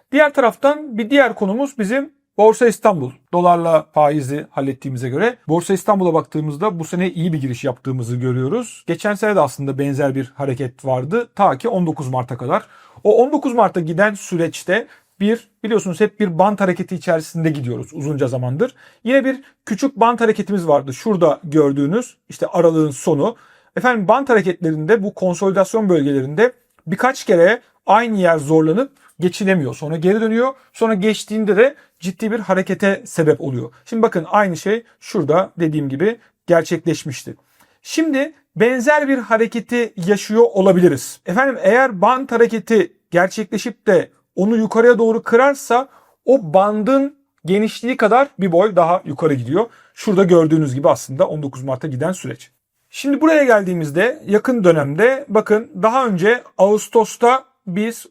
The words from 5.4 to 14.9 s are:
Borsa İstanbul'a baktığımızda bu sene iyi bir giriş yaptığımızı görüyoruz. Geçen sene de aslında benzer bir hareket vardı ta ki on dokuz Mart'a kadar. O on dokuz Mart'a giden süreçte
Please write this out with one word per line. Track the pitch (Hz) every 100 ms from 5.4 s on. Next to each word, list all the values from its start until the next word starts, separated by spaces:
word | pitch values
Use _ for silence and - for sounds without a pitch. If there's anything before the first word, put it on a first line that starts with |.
| -
Borsa | 165 175
İstanbul'a | 190 - 202 180
baktığımızda | 160 151 156 151 143 208 175
bu |
sene | 156 175 185
iyi | 170 156
bir | 156
giriş | 131 120
yaptığımızı | 139 123 135 127 117 123
görüyoruz. | 127 123 131 220 233 - -
Geçen | 170 214
sene | 202 214 196
de |
aslında | 143 - 139 135
benzer | 139 135 139
bir | 135 131
hareket | - 139 127 127 -
vardı | 135 127 135 226 233
ta | - 190 139
ki | 226
on | 190 170
dokuz | 151 131
Mart'a | 127 123 165
kadar. | 127 196 - _ _ _
O | 202 220
on | 254
dokuz | 294 285
Mart'a | 240 190 185
giden | 160 170 214
süreçte | 202 - 175 165 - - 202 -